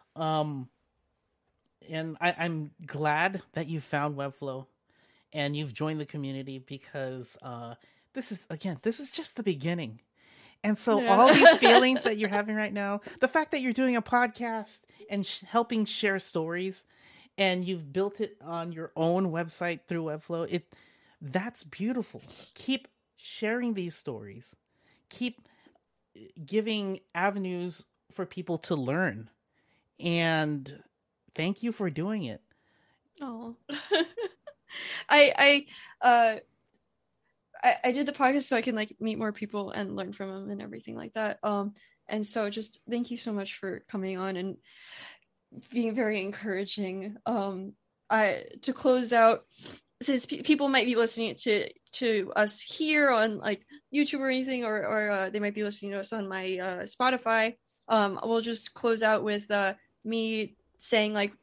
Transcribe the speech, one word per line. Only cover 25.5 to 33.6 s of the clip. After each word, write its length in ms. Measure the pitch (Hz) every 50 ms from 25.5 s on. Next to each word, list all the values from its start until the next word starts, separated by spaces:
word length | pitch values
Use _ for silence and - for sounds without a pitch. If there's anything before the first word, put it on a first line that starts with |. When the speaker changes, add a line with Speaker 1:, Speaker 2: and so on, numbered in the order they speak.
| _ _ _ _ _ _ _ _ _ _ _ _ -
Speaker 1:
uh, 40 | 107 107 - - 170 151
giving 560 | 135 196 220 208 226 214 208 196 196 190 - - _ -
avenues 720 | 170 185 202 196 202 190 180 180 175 175 180 156 - - _ _ _ _ _
for 160 | - - 180
people 320 | - - 185 170 - 170 156
to 160 | - - 175
learn. 540 | 147 127 127 147 180 185 143 101 113 113 - _ _ _ _ _ _ _ _ _ _ _ _ _ -
And 840 | - 170 170 170 165 165 160 156 156 151 147 139 131 - - - - _ _ _ _ _ _ _ _ _ -
thank 280 | - 160 190 196 -
you 100 | 233 240
for 160 | 220 - 196 170
doing 360 | 139 151 170 202 220 208 151
it. 180 | 113 - - _ _ _ _ _ _ _ _ _ _ _ _ _ _ _ -
Speaker 2:
Oh. 360 | 285 254 226 226 240 233 240 -